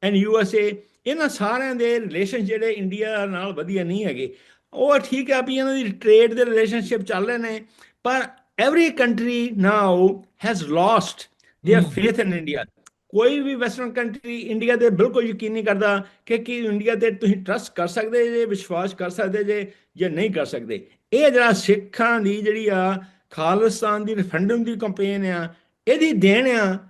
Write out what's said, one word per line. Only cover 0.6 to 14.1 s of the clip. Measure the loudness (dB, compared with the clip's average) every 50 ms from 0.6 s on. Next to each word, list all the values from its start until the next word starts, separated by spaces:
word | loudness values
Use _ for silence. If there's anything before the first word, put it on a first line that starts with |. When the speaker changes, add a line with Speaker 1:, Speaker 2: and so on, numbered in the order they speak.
| 0 0 -2 -6 -14 _ _ _ _
Speaker 1:
ਇਹਨਾਂ | -6 -2 -2 -2 -2
ਸਾਰਿਆਂ | -2 -2 -4 -2 -2 -2 -2 -4 -2
ਦੇ | -2 0 0 0 0
ਰਿਲੇਸ਼ਨ | -2 -4 -4 -4 -4 -2 -2 -4 -4
ਜਿਹੜੇ | -2 -2 -2 -2 -2
ਇੰਡੀਆ | -2 -4 -4 -6 -4 -4 -4 -4 -4 -4 -4
ਨਾਲ | -4 -6 -6 -8 -8 -8
ਵਧੀਆ | -8 -8 -4 -4 -4 -2
ਨਹੀਂ | -2 -4 -4 -4
ਹੈਗੇ। | -4 -4 -4 -8 -8 -10 -14 _ _ _ _ _ _ -4
ਉਹ | -2 2 4 4 2
ਠੀਕ | 2 -2 -4 -4 -2 0
ਆ | 0 -2
ਵੀ | 0 -2 -2
ਇਹਨਾਂ | -2 -2 -2 -2
ਦੀ | -2 -4
ਟ੍ਰੇਡ | -4 -6 -4 4 6 8 8 8 6 4
ਦੇ | 2 0
ਰਿਲੇਸ਼ਨਸ਼ਿਪ | 2 2 2 2 2 0 -4 -4 -4 -4 -6
ਚੱਲ | -4 -4 -4 -2 -2
ਰਹੇ | -2 -4 -4
ਨੇ, | -4 -6 -8 -10 -12 _ _ _ -20 _ _ _ _
ਪਰ | -2 0 0 -2 -4 -10 _ _ _ _ 0 2 4
every | 4 4 4 2
country | 2 2 2 2 2 0 0 -2 0 0 -2 -2 0
now | 2 2 4 4 4 4 4 4 2 2 0 -2 -8
has | -12 _ _ _ -4 -4 -4 -4 -4 -2
lost | 0 2 2 4 4 2 0 -2 -8 -14 -18 _ _ _ _ _ _ _ _ 4
their | 4 4 4
Speaker 2:
ਹੂੰ। | 2 0
Speaker 1:
faith | 0 0 0 0 0
in | -2 -2 -2
India। | -4 -4 -6 -6 -6 -8 -10 _ _ _ -20 _ _ _ _
ਕੋਈ | -2 2 2 2 2 2
ਵੀ | -2 -4 -4
ਵੈਸਟਰਨ | -2 -4 -4 -4 -6 -8 -6
ਕੰਟਰੀ | -4 -4 -4 -6